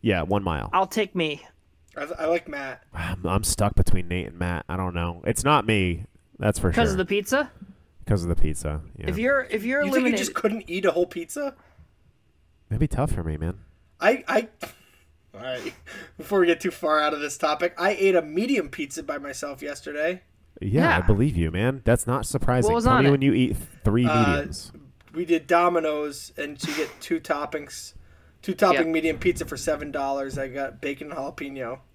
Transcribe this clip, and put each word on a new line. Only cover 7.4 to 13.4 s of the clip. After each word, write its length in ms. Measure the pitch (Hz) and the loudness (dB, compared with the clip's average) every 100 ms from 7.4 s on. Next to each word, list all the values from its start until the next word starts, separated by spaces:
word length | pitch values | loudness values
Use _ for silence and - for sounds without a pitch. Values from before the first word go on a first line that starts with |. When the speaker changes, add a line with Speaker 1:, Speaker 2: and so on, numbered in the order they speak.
| 285 - - - _ _ - | -2 -10 -20 -20 _ _ -2
Speaker 1:
'Cause 160 | 101 | 0
of 60 | 85 | 2
the 80 | 85 | 6
pizza. 460 | 78 78 76 78 - - | 6 4 -4 -6 -8 -10
Yeah. 80 | - | -6
Speaker 2:
If 100 | 180 | -2
you're, 240 | 247 277 254 | 0 0 -2
if 140 | 214 | -6
you're 160 | 226 277 | -2 -2
Speaker 3:
You 60 | 294 | 0
think 80 | |
you 60 | 262 | 2
Speaker 2:
eliminated 160 | 254 220 | 2 0
Speaker 3:
just 160 | - | -2
couldn't 300 | - 214 220 - | -2 -2 -4 -6
eat 160 | 180 | 0
a 80 | 185 | 0
whole 140 | 170 175 | 2 0
pizza? 480 | 175 165 285 285 269 _ _ - _ _ _ _ _ _ _ _ | -4 -10 -6 -6 -8 _ _ -20 _ _ _ _ _ _ _ _
Speaker 1:
It'd 80 | 107 | -2
be 60 | 156 | -2
tough 240 | - 139 | 0 -2
for 120 | 101 | -2
me, 120 | 80 | -2
man. 220 | 76 | -4